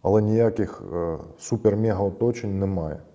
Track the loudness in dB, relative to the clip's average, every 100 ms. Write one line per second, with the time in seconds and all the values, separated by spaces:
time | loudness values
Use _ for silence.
0 | 4 4 4 4 2 2 -4 -4 -8 -4
1 | -4 -6 -10 -16 -6 2 2 2 0 2
2 | -2 0 -2 -2 -4 -2 -2 -2 -4 -8
3 | -14